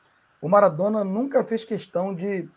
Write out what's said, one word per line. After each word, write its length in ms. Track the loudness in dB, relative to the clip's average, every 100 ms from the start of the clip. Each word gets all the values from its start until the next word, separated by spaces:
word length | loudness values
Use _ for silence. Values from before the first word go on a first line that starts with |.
| _ _ _ _
o 80 | 2
Maradona 540 | 6 6 4 0 0
nunca 400 | -2 -2 0 0
fez 220 | 0 -4
questão 500 | -4 -8 -6 -4 -4
de, 340 | -4 -4 -4 -6